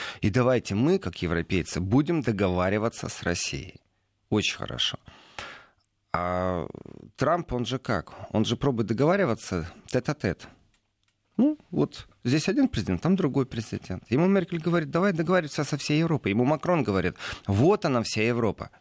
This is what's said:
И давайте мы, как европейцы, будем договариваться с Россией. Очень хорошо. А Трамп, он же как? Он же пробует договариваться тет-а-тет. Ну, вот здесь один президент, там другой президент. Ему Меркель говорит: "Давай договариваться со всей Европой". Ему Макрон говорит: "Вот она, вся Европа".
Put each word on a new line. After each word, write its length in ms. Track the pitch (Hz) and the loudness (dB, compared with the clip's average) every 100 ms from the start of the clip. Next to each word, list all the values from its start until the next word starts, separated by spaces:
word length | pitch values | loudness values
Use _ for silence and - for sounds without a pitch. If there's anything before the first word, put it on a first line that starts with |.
| - - | -10 -2
И 80 | 107 | 0
давайте 460 | 110 123 127 - 98 | 4 4 2 0 0
мы, 240 | 139 190 | 2 2
как 240 | 95 - | -2 -4
европейцы, 560 | 87 85 82 95 73 82 | -2 -2 0 -2 -2 -4
будем 420 | 95 123 151 170 | 2 2 2 0
договариваться 880 | 123 98 98 90 92 104 113 - - | 0 0 2 2 2 0 -2 -4 -10
с 140 | - | -6
Россией. 580 | 87 87 - 67 92 - _ _ _ _ - | -4 -2 -4 -8 -12 -18 _ _ _ _ -2
Очень 280 | 107 90 - | -2 0 -4
хорошо. 420 | - 62 - - - - - - - - - _ _ _ _ | -8 -4 -4 -4 -14 -20 -20 -16 -14 -16 -20 _ _ _ _
А 540 | 82 90 90 92 90 55 - - 50 - - | -4 -2 -2 -2 -2 -6 -12 -18 -20 -14 -2
Трамп, 360 | 135 170 - | 0 0 -2
он 120 | 123 117 | -4 -4
же 140 | 131 | -6
как? 340 | - 101 - - - | -4 -4 -4 -14 -4
Он 140 | 107 107 | 0 0
же 100 | 117 | 0
пробует 320 | 139 117 104 | 0 0 0
договариваться 800 | 113 147 196 165 110 - 90 80 - - | 2 2 4 2 -2 -2 -4 -4 -12 -4
тет-а-тет. 600 | 127 - - 101 80 - - _ _ _ _ _ _ _ - | -2 -2 -2 -2 -2 -8 -20 _ _ _ _ _ _ _ 0
Ну, 200 | 269 302 - | 2 0 -6
вот 360 | 147 147 - - _ | -2 -2 -4 -20 _
здесь 260 | - 147 175 | 0 0 2
один 180 | 233 269 | 2 2
президент, 340 | - 98 90 | 0 -2 0
там 140 | - 190 | 2 2
другой 300 | 160 135 131 | 2 0 -2
президент. 580 | 117 113 101 - 92 - | -4 -6 -8 -8 -10 -2
Ему 160 | 127 180 | 2 4
Меркель 320 | 196 170 170 | 2 0 -4
говорит: 320 | 170 170 147 | 0 0 0
"Давай 200 | 165 196 | 0 0
договариваться 520 | 165 165 185 151 - | 0 2 2 0 -4
со 140 | 147 147 | -4 -2
всей 220 | - 151 | 0 0
Европой". 300 | 165 151 - | 2 0 0
Ему 140 | 101 | 2
Макрон 400 | 123 151 - 175 | 2 2 2 0
говорит: 320 | 110 95 87 - - - - | 2 2 0 -2 -10 -10 -2
"Вот 380 | 98 151 208 165 | 4 6 4 2
она, 180 | 127 | 0
вся 180 | 107 - | 0 0
Европа". 480 | 113 120 113 80 - - | 2 2 0 0 -8 -12